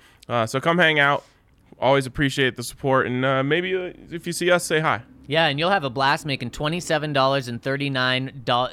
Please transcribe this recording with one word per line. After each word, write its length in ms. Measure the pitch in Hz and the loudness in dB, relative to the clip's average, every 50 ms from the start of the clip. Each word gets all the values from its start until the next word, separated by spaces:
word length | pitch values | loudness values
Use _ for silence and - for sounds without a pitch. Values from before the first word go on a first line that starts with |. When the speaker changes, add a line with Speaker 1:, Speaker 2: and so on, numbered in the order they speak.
| _ _ _ _ - - | _ _ _ _ -10 -4
Speaker 1:
Uh, 180 | 117 120 110 | -2 -2 -2
so 140 | 110 - 135 | 0 -2 -2
come 180 | - 165 170 180 | 0 2 2 4
hang 200 | 170 160 156 147 | 4 4 4 4
out. 240 | 143 143 143 - - - _ _ _ _ _ _ _ - - - | 4 4 2 0 -2 -8 _ _ _ _ _ _ _ -20 -8 0
Always 260 | - 127 139 139 131 | 2 4 4 4 2
appreciate 500 | 127 - - 147 135 - 143 135 127 - - | 0 -2 -2 -2 0 2 2 0 0 0 -4
the 60 | 127 | -8
support, 440 | - - - - 139 131 131 - 98 | -12 -10 -6 0 2 2 2 2 2
and, 160 | 123 127 131 | 0 0 0
uh, 180 | 135 135 131 | 0 0 0
maybe, 320 | 135 139 151 175 180 185 185 | 0 0 0 0 -2 -2 -4
uh, 180 | 185 180 175 - - 98 135 | -4 -6 -6 -12 -14 -16 -14
if 160 | 156 170 - 175 | -12 -10 -8 -8
you 60 | 170 | -4
see 180 | - 180 175 | -2 2 2
us, 140 | 175 175 - | 2 2 2
say 140 | - 170 156 | 0 0 0
hi. 200 | 156 151 117 101 - - - - - - | 2 2 0 -2 -4 -10 -20 -18 -8 -4
Speaker 2:
Yeah, 200 | 139 160 165 151 | 0 2 2 2
and 120 | 139 143 | 2 0
you'll 120 | 160 180 | 0 2
have 120 | 202 196 143 | 2 0 0
a 60 | 135 | -2
blast 360 | 110 135 135 139 151 160 - | -2 0 2 2 2 0 -2
making 260 | 151 135 - 127 117 | -4 -6 -4 -6 -8
twenty-seven 640 | - - 151 151 165 175 - - 165 151 147 151 143 | -8 -4 -4 -4 -4 -4 -4 -2 -2 -2 -2 0 0
dollars 340 | 139 131 135 139 139 127 123 | 2 2 2 2 0 -2 -4
and 140 | 117 113 | -8 -6
thirty-nine 840 | - 135 135 139 143 139 135 131 127 127 127 127 131 135 131 139 113 | -4 -4 -4 -2 -2 -2 -2 0 0 0 0 -2 -2 -6 -10 -8 -2
do-, 220 | 135 123 120 127 - | 0 0 0 0 -2